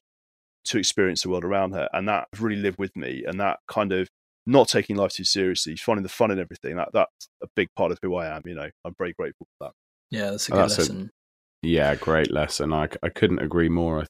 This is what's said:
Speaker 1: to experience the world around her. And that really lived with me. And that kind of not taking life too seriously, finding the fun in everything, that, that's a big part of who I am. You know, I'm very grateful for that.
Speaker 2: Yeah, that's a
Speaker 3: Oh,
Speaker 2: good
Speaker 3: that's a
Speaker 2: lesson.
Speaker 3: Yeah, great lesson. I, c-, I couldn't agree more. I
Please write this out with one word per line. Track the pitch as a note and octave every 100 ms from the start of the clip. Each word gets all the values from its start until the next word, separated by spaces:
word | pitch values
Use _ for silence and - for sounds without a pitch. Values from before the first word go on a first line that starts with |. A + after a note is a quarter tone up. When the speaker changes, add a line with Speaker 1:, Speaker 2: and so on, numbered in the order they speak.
| _ _ _ _ _ _ -
Speaker 1:
to | A2+
experience | F2+ - F#2 E2+
the | F#2
world | F2+
around | F2 G2 F#2+
her. | F#2+ C#2
And | E2+ G2
that | G2+ - G2+
really | A2+ G#2
lived | G2+ F2+
with | F#2+
me. | - B1+ C2 C2+
And | F#2
that | G2+ - -
kind | - G2+
of | F#2 F#2 _ _ _ -
not | C3+ A2+
taking | A#2 - G2+
life | F#2+
too | -
seriously, | F#2 G2+ F#2 F2+ - D#2+
finding | - G#2
the | F#2
fun | - A2
in | F#2+
everything, | F2 - C2+ F2
that, | -
that's | A2 - _ - _
a | - -
big | F#2
part | - F2+
of | F2
who | F#2
I | F2 D#2+ D#2
am. | D#2+
You |
know, | E2 D2 -
I'm | F2 F2
very | F2+ E2+
grateful | D#2+ - - _
for | C#2+
that. | - _ _ _ A2
Speaker 2:
Yeah, | G2+
that's | G#2 -
a |
Speaker 3:
Oh, | G2
Speaker 2:
good |
Speaker 3:
that's | G2 -
a |
Speaker 2:
lesson. | D#2+ F2+ G2 - _ _ _ _
Speaker 3:
Yeah, | D#2+ E2 C#2+
great | C#2+ - D#2+ C#2+
lesson. | D2+ D2+ - D2
I, | D#2 D2+
c-, | -
I | F2
couldn't | - G#2 F2+
agree | D2+ E2+ E2
more. | E2+ E2+ D#2
I | D#2